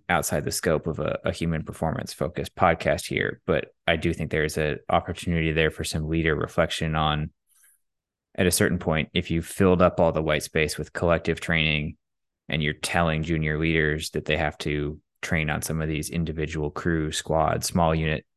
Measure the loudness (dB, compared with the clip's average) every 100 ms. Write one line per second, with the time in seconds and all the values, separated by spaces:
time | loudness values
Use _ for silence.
0 | 0 0 0 -2 -2 -2 0 0 -2 -4
1 | -4 -2 -4 -2 -2 -2 -6 -4 -4 -2
2 | -6 -6 -6 -4 -8 2 2 4 0 0
3 | -2 -2 -2 -4 -2 -2 -2 _ -2 0
4 | 0 -2 -2 0 0 0 -2 -2 0 0
5 | 0 -6 -2 0 2 2 2 0 -4 -4
6 | -2 0 2 0 0 0 0 0 -2 0
7 | 0 0 -4 -10 _ _ _ _ _ _
8 | _ _ _ 0 2 4 2 2 0 0
9 | 0 -4 -2 -2 -2 4 6 8 6 6
10 | 2 2 0 0 0 0 0 -2 -8 -2
11 | 2 2 0 -4 0 2 2 2 -2 -8
12 | _ _ _ _ -6 -2 -2 -2 -2 2
13 | 2 0 0 0 0 0 2 2 2 0
14 | -4 -6 -2 0 0 -2 -4 -2 -4 -8
15 | _ _ -2 -2 0 -2 -4 -4 -2 -4
16 | -4 -4 -4 -4 -4 -4 -4 -2 0 0
17 | 0 -4 -2 2 2 0 -2 2 2 2
18 | 0 -2 -6